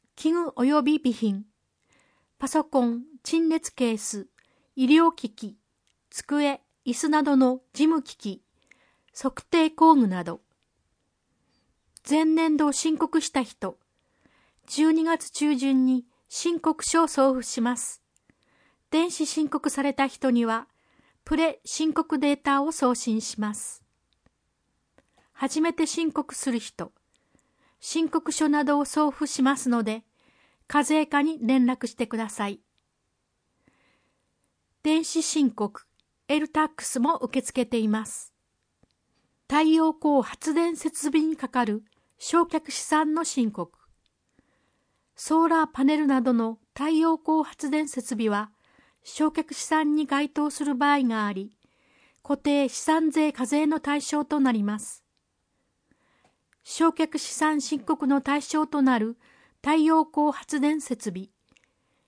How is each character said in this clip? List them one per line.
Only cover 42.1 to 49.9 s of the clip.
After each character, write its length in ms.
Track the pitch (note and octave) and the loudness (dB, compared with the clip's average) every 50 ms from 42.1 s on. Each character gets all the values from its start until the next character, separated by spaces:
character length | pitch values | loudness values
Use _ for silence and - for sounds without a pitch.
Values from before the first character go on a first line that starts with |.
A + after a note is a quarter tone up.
| _ _ | _ _
焼 340 | - - D#4 E4+ E4 E4+ | -4 0 2 2 2 2
却 200 | - D#4 D#4 - | -2 -4 -6 -6
資 100 | - - | -10 -10
産 320 | - - D#4 D4+ D#4+ D#4 D4+ | -4 0 0 0 2 2 0
の 80 | E4 | -2
申 300 | D#4+ - - C4 A#3 G#3+ | -2 -2 -2 -2 -2 -2
告。 260 | G#3 F#3+ E3+ - _ _ _ _ _ _ _ _ _ _ _ _ _ _ _ _ _ _ _ _ _ _ _ _ _ _ _ _ _ | -4 -6 -10 -12 _ _ _ _ _ _ _ _ _ _ _ _ _ _ _ _ _ _ _ _ _ _ _ _ _ _ _ _ _
ソ 300 | - - - D#4 D#4+ E4 | -12 -4 0 2 4 4
ー 40 | D#4+ | 4
ラ 140 | E4 D#4+ | 4 2
ー 40 | D#4 D#4 | 0 0
パ 160 | - C4 C4+ | 0 0 2
ネ 120 | C#4+ D4+ | 2 2
ル 120 | D4+ D4+ C4+ | 2 2 2
な 120 | C4+ C4 | 2 2
ど 120 | A3+ C4 | 2 2
の 260 | B3 A3+ A3+ A3+ A3+ - _ _ _ | 2 0 0 -2 -6 -10 _ _ _
太 140 | - C#4 D#4 | -4 -2 0
陽 280 | D#4+ D#4 D#4+ E4 D#4+ | 2 2 4 2 2
光 280 | D#4+ _ D#4+ D#4 D#4+ D4 | 0 _ 0 0 0 0
発 260 | - - - D4+ C4+ | -2 -8 -8 -4 -2
電 160 | D4 D4+ D#4 D4 | -2 -2 -2 -4
設 280 | - B3+ A#3+ - A#3+ | -6 -8 -8 -6 -4
備 120 | G#3+ A3+ G#3+ | -2 -2 0
は、 220 | G3+ G3+ G#3+ G#3 _ _ _ _ _ _ _ _ _ _ _ | -2 -2 -4 -8 _ _ _ _ _ _ _ _ _ _ _
焼 320 | - - - D4+ D#4 - | -12 -2 0 0 0 0
却 160 | D#4+ D#4 - | -2 -6 -6
資 120 | D4+ - - | -8 -12 -4
産 320 | - D#4 D#4 D#4 D4 | -2 0 0 2 2